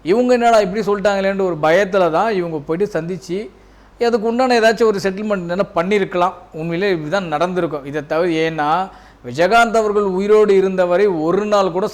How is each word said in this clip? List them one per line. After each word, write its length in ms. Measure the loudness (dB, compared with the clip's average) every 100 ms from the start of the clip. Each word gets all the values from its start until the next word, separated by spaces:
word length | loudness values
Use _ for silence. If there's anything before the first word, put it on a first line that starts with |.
இவங்க 300 | -2 0 2
என்னடா 280 | 2 4 4
இப்படி 220 | 2 -2 -2
சொல்லிட்டாங்களேன்ற 540 | 0 0 0 -2 -2
ஒரு 160 | -2 0
பயத்துல 480 | 2 2 2 0 2
தான் 240 | 2 0
இவங்க 240 | -2 -4 -6
போயிட்டு 420 | -6 -4 -2 -4
சந்திச்சு 500 | -6 -10 -8 -8 -10 -18 -20 -20 -20 -4
அதுக்கு 240 | -2 0 0
உண்டான 320 | 0 2 4
ஏதாச்சும் 240 | 4 4
ஒரு 140 | 2 2
செட்டில்மெண்ட் 420 | -4 -4 -4 -4 -2
என்னன்னா 200 | -4 -2
பண்ணியிருக்கலாம். 580 | -2 0 0 -2 0 -2 -2 -14
உண்மையிலே 420 | -10 -6 -2 -2
இப்படிதான் 300 | -2 -2 -4
நடந்திருக்கும். 600 | -4 -2 -2 -2 -4 -6
இதை 220 | -8 -10 -4
தவிர 440 | -2 0 0 -2
ஏன்னா 380 | -2 -2 -2 -4 -12 -20 _ -10
விஜயகாந்த் 500 | -2 2 4 4 2
அவர்கள் 260 | 0 0
உயிரோடு 540 | 0 -2 4 4 6 4
இருந்தவரை 500 | 2 0 0 2 2
ஒரு 400 | 2 0 0 0
நாள் 240 | 0 0
கூட 180 | -2 -4